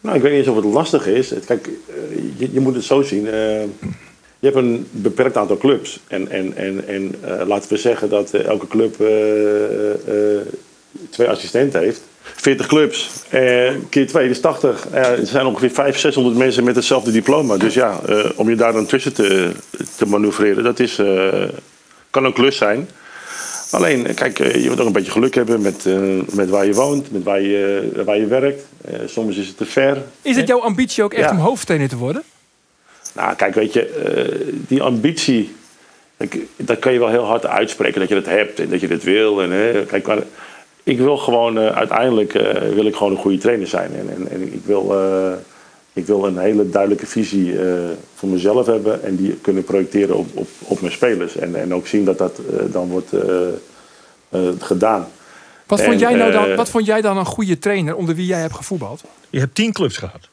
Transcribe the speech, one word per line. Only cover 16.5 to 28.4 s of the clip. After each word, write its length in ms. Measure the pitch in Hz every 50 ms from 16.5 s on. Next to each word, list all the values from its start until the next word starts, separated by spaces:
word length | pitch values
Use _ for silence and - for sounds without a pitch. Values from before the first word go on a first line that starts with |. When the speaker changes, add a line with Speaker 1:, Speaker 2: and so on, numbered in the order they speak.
| 110 127 120
Speaker 1:
met 120 | 123 131
hetzelfde 360 | 127 120 - 135 127 104 120
diploma. 460 | 110 113 - 135 139 156 147 120 104
Dus 160 | 95 110 110 104
ja, 260 | 127 127 110 95 82 -
eh, 180 | - 104 104 107 - -
om 140 | - 107 113
je 60 | 117
daar 180 | 110 117 117 113
dan 120 | 110 104
tussen 280 | - - 131 - 139 131
te, 380 | - 107 98 95 95 90 87 90 - - - - - - - -
te 80 | - 117
manoeuvreren, 560 | 101 101 104 104 104 92 - 104 104 98 104 113
dat 160 | 120 120 -
is, 200 | 123 - - -
eh, 340 | 101 98 95 92 95 95 95 98 98 95 - - - - _ _ _ _ - - _ _
kan 160 | - 131 131
een 80 | 131 -
klus 240 | 123 123 139 131
zijn. 320 | - 107 104 107 127 170 - - - - - - - - - - - - - - - - -
Alleen, 420 | - - 180 165 147 123 120 - -
kijk, 260 | - 131 131 - -
eh, 240 | - 127 - 123 123
je 60 | 131
moet 100 | - -
ook 80 | 123
een 40 | 113 92
beetje 180 | 98 92 -
geluk 240 | - 107 120 131 -
hebben 260 | 127 120 107 117 110
met, 240 | 101 101 95 - -
eh, 140 | 92 95 95 98 98 95 95 98 - 101
met 160 | 101 98 92
waar 160 | 95 101 98
je 80 | 101 101
woont, 380 | 110 131 143 147 139 139 -
met 120 | 113 98 90
waar 180 | 101 98 98
je, 500 | 98 98 101 101 98 98 101 98 110 113 - - 98
waar 120 | 101 104
je 100 | 104 110
werkt. 360 | 104 123 131